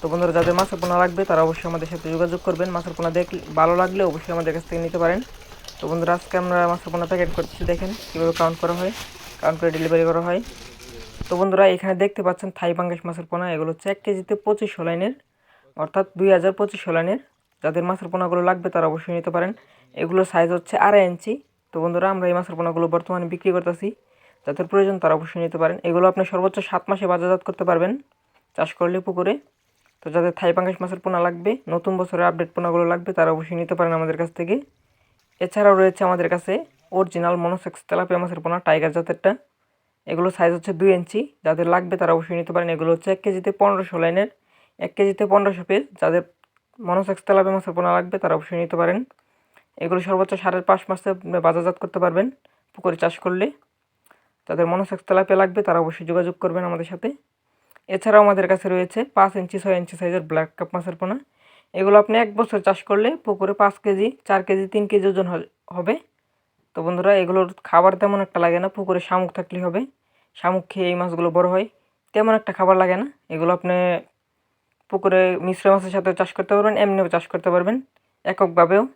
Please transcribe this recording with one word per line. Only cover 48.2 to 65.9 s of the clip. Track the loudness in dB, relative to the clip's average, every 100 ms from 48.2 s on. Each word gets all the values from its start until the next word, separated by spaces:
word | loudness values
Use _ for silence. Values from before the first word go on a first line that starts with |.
| -2
অবশ্যই | -2 -4 -6
নিতে | -4 0
পারেন। | 0 0 -4 _ _ _ _ _ _ -10
এগুলো | -4 -4
সর্বোচ্চ | 0 0 0 0
সাড়ে | -2 -2 0
পাঁচ | 0 0
মাসে | -6 -4
আপনি | -6 -2 0 2
বাজারজাত | 2 0 -4
করতে | -6 0
পারবেন | 0 2 -2 -4 _ _ _
পুকুরে | -6 -4 0
চাষ | -2 -2
করলে। | -4 -2 -2 -4 _ _ _ _ _ _ _ _ _
যাদের | -2 0
মনোসেক্স | 0 -2 -6 0
তেলাপিয়া | 2 4 4
লাগবে, | 4 2
তারা | 2 2
অবশ্যই | 0 -4 -4
যোগাযোগ | -2 -2 -2
করবেন | -4 -2
আমাদের | -4 -6 -8
সাথে। | -8 -8 -10 _ _ _ _ _ _ -8
এছাড়াও | -4 6 8
আমাদের | 8 4 2
কাছে | 0 0
রয়েছে | -2 -2 -4 -4 2
পাঁচ | 2 2
ইঞ্চি, | -6 -6
ছয় | -2 -2
ইঞ্চি | -2 -6
সাইজের | -4 -4 -2
ব্ল্যাক | -2 -2 -6
কাপ | -8
মাছের | -6 -8 -8
পোনা। | -6 -6 -10 _ _ _ _
এগুলো | -2 6 6
আপনি | 8 2
এক | 0 0
বছর | -2 0
চাষ | 0 0
করলে | 0 0 0 -2
পুকুরে | -4 -2 -2
পাঁচ | 2 2 2
কেজি, | -2 0 0 -2 -2
চার | -2 0
কেজি, | -2 0
তিন | -2 2
কেজি | 2 2
ওজন | 0 -2
হ-, | -4 -8 _ -14 -8
হবে। | -4